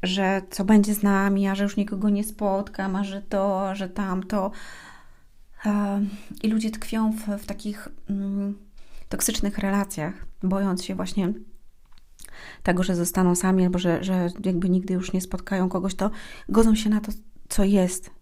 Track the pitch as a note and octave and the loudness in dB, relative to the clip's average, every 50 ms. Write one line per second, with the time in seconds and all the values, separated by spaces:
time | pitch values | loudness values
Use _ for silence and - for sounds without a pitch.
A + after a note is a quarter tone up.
0 | - F#3 F#3 G3 G3 F#3 G3 F#3+ F#3 - - - G3 G3 G#3+ G#3+ G3+ G#3 G#3 G3+ | 0 0 0 2 2 2 2 0 -2 -6 -6 -4 4 6 8 8 8 6 2 2
1 | G#3 G3+ G3 G3 G3 G3+ G3 G3 G3 G3 G3 G3 G3+ G3+ G3+ - G3+ G#3 G#3+ G3 | 4 4 4 4 4 4 2 2 2 2 2 0 0 0 0 -2 -2 -2 -2 0
2 | G3+ G#3 G3+ G3+ G#3+ G#3+ G#3+ - G#3 G3+ F#3+ G3 G3+ G3+ - - F#3+ G3 F#3+ F#3+ | 2 2 2 2 0 -4 -6 -2 0 0 0 0 -2 -4 -6 -6 -4 -2 -2 -2
3 | G3+ G3 F#3+ G3 G3+ - - G3 G3 G3+ G3 F#3 G3 G3 F#3+ G3 F#3+ F#3+ F#3+ - | -2 -4 -6 -8 -8 -2 -2 0 2 2 0 0 -2 -2 -2 -4 -6 -6 -4 -4
4 | G3+ F#3+ F#3 F#3 F#3 F#3 G#3+ G#3 F#3 G#3 G#3 - - - - - - - - - | -2 0 -2 -2 -2 -2 -2 0 0 -2 -4 -8 -14 -14 -16 -18 -18 -20 -20 -20
5 | - - - - - - - - - _ - - - G#3+ G#3 G#3 G3+ G3+ G3+ G3+ | -20 -20 -20 -20 -20 -20 -20 -20 -20 _ -20 -4 0 0 2 2 2 0 0 0
6 | G#3 G3 G3+ - - - - - - A3 G#3+ A3 A3 A3 A3 - - - - A3 | -2 -2 -4 -10 -12 -14 -12 -4 -2 0 0 2 0 0 -4 -4 -6 -4 -2 0
7 | A3 A3 A3 A3 - G#3 G3+ G3+ - - G3 - - G#3 G#3 G3+ - - - - | 2 0 0 -2 -4 -4 -4 -6 -6 -8 -10 -8 -6 -8 -8 -8 -10 -12 -12 -12
8 | - - G3+ G3 G3 G3 G3 G3 G3 G3+ G3+ G3+ - - - - - - - - | -8 -6 -4 -4 -2 -2 -2 -2 -2 -2 -4 -6 -12 -20 -18 -18 -16 -14 -12 -12
9 | - - - G3+ - - G#3+ - - G3+ G3+ - - G3 G3 G3+ G3 G3 - - | -8 -6 -4 -2 -2 -2 0 0 0 0 0 0 0 2 2 2 0 0 -4 -6
10 | D3+ E3 G3 - - - - - - F#3 F#3 G3 G3+ G3 F3+ F#3 F#3+ - F#3+ F#3 | -4 -6 -6 -8 -10 -12 -10 -4 -2 0 0 2 2 0 0 -2 -2 -4 -4 -4
11 | F#3+ F3+ - G#3 F#3+ F3 G#3+ - - - - - - - - - - - - - | -4 -2 -2 0 0 0 -2 -4 -8 -16 -16 -18 -18 -20 -20 -20 -20 -20 -20 -20
12 | - - - - - - - - - - - - - - F3+ F3+ F3+ - F#3 F3 | -20 -20 -20 -20 -18 -16 -16 -16 -16 -18 -16 -4 0 2 2 2 2 2 2 0
13 | E3+ F3 - F#3+ F#3 F3+ F3+ F3+ - F#3+ F#3+ F#3+ F#3 F3+ F3+ F3+ F3+ F3 E3 - | 0 0 2 4 4 4 4 4 4 2 4 4 4 4 2 2 2 2 0 0
14 | - F#3+ F#3+ F#3 F3 F3 F3+ - G3+ F#3+ F#3 E3+ F3+ F#3 F3+ F#3 F3+ - F#3 F3+ | 0 0 0 0 0 -2 -4 -4 -2 0 0 0 2 2 2 2 2 0 -2 -2
15 | F#3 - - F#3 F#3 - - - - - G3 F#3+ F#3 F#3 F#3 F#3 F#3 F#3+ F#3 - | -2 -2 -2 -4 -2 -2 -6 -6 -4 -4 0 0 0 0 0 -2 -2 -2 -2 0
16 | F#3+ G#3 G#3 - - - - - - - G3 A3 A3+ A3+ A3 G#3+ G#3+ G#3+ G#3+ G#3+ | 0 0 -2 -4 -10 -14 -14 -14 -8 2 6 6 8 8 6 4 4 2 2 0
17 | G#3 - G#3 - - - - - - - - - G3+ G3 G3+ G3 F#3 F3+ F#3 - | 0 -4 -8 -8 -10 -16 -18 -16 -12 -2 2 4 4 6 6 6 4 4 0 -4
18 | - - - - | -10 -12 -18 -20